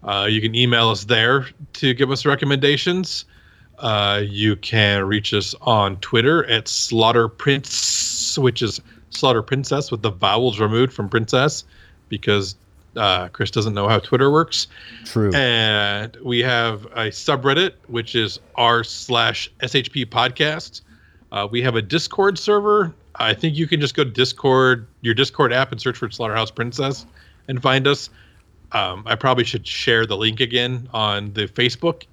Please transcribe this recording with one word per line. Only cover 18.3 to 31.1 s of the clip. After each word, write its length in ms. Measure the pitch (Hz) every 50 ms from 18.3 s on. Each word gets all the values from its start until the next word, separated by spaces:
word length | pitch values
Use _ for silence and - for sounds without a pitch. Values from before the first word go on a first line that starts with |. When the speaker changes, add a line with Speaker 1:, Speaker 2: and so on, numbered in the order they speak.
| - - - _ _
Speaker 1:
r 280 | - 120 117 117 117 113
slash 640 | - - - - - 123 117 113 113 113 - - - _ _
S 160 | - 123 -
H 160 | 143 123 -
P 140 | - 139 123
podcast. 760 | 107 - 120 120 127 123 - 156 151 151 160 - - _ - _ _ - _ _ _ _ - _ _ -
Uh, 120 | 101 101 104
we 100 | 107 120
have 140 | 120 127 117
a 60 | 113
Discord 560 | 110 95 143 165 - - - - 196 202 196 -
server. 540 | - - 208 208 202 208 208 214 196 170 - _ _ _ -
I 180 | - 120 113 107
think 240 | 107 - 165 151 147
you 100 | 165 147
can 140 | 175 151
just 120 | 147 135 -
go 80 | - 147
to 40 | 127
Discord, 800 | 104 117 127 127 - - - 139 131 131 131 127 127 120 107 - _ _
your 120 | - 120 113
Discord 380 | 110 135 - - - 151 123
app, 200 | 120 127 135 - -
and 80 | 113
search 160 | - 131 120 -
for 120 | - 120
Slaughterhouse 420 | - - 120 110 104 113 113 113
Princess 540 | - - 120 120 123 - 139 135 135 - - - - - - - - _ _ -
and 120 | 135 127
find 260 | 123 135 131 135 131 139
us. 220 | 143 - - - - - - - _ - _ _ _ _ _ -
Um, 320 | - 113 101 92 92 92 107
I 100 | 113 113
probably 280 | 110 - 135 127 123 117
should 220 | 107 - 110 87 -
share 380 | - - - - 117 113 113
the 120 | 110 107 95
link 220 | 110 110 113 113
again 460 | 131 120 117 123 120 123 127 123 120 127 -
on 380 | 113 107 107